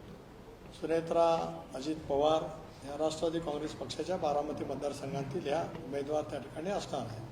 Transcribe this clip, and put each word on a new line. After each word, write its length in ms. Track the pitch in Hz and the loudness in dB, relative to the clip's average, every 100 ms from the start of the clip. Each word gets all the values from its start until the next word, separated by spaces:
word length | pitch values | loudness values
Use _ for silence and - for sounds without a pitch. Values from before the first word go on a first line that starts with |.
| - - - - - - - - | -14 -16 -16 -16 -16 -16 -16 -6
सुनेत्रा 460 | 156 165 165 165 165 165 165 - - 131 | 2 2 4 6 6 6 2 -4 -8 -4
अजित 200 | 147 156 - | -2 -2 2
पवार 340 | 139 151 160 165 - - - | 6 6 6 2 -6 -12 -12
ह्या 140 | 135 147 | -8 0
राष्ट्रवादी 400 | 156 151 170 165 | 2 2 2 2
काँग्रेस 340 | 151 147 151 - | 0 -2 -2 -4
पक्षाच्या 420 | 127 - 156 185 | -6 -4 -2 2
बारामती 480 | 156 143 151 139 147 | 2 2 0 -2 -4
मतदारसंघातील 800 | 135 143 135 135 139 135 120 135 | -2 -2 -2 -4 -2 -2 -2 0
ह्या 160 | 156 170 - - | 0 0 -6 -4
उमेदवार 380 | 143 139 151 - | -4 0 0 0
त्या 100 | 147 | -6
ठिकाणी 300 | 117 160 175 | -6 -6 -2
असणार 360 | 190 - 143 117 | -2 -2 -4 -4
आहे. 160 | 110 - | -8 -10